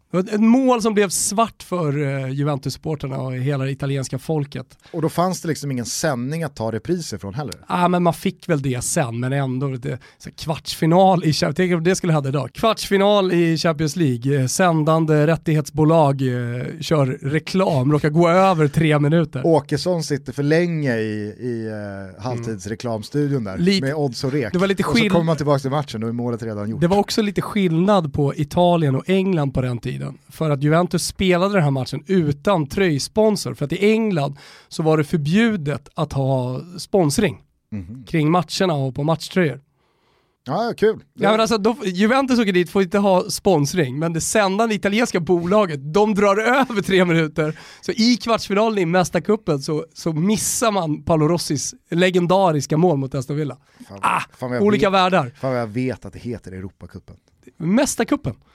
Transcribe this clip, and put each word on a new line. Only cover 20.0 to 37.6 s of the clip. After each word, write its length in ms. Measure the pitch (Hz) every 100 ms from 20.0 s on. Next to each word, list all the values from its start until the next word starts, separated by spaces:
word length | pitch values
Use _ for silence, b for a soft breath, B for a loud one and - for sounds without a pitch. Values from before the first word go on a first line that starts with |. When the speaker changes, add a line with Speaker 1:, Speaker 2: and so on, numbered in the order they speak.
Speaker 2:
sitter 300 | 151 139 143
för 100 | 131
länge 540 | 143 160 175 160 139 113
i, 380 | 110 107 104 98
i, 260 | 123 117 110
eh, 100 | 107
Speaker 1:
Mm. 380 | 104 98 95 92
Speaker 2:
halvtidsreklamstudion 1300 | 127 120 117 104 95 110 120 110 110 147 143 139
där, 140 | 104 95
Speaker 1:
Lite, 280 | 180 196 135
Speaker 2:
med 80 |
odds 300 | 156 143 113
och 80 | 135
rek. 200 | 147 110
Speaker 1:
det 60 | 175
var 80 | 190
lite 160 | 196
Speaker 2:
Och 60 | 170
så 40 | 226
Speaker 1:
skill- 80 | 214
Speaker 2:
kommer 140 | 185
man 120 | 165 156
tillbaka 220 | 147 139
till 120 | 139
matchen 320 | 139 127 110
och 60 | 113
är 40 |
målet 300 | 120 120 117
redan 280 | 113 104 104
gjort. 100 | 127
Speaker 1:
Det 60 | 170
var 120 | 202
också 240 | 202 -
lite 200 | 208 175
skillnad 680 | - 214 185 160 190 202 156
på 200 | 143 143
Italien 600 | - 147 175 175 170 147
och 140 | 131 -
England 400 | 190 190 170 139
på 80 | 131
den 160 | 123 123
tiden. 400 | 127 135 139 - _
För 220 | - 160
att 120 | 143
Juventus 440 | 147 160 180 175 -
spelade 480 | - 190 175 196
den 80 | 202
här 80 | 147
matchen 340 | 135 123 143 -
utan 600 | 190 151 143 208 185 143
tröjsponsor. 880 | 202 185 139 - - 214 202 135
För 100 | 123
att 80 | 139
i 180 | 175 202
England 460 | 220 220 175 143 139 B B B
så 140 | -
var 160 | 156 156
det 60 |
förbjudet 840 | 147 170 143 190 233 208 147 135 -
att 180 | - -
ha 480 | 139 135 135 123 127 175 180
sponsring 640 | - 196 151 139 190 104 _ _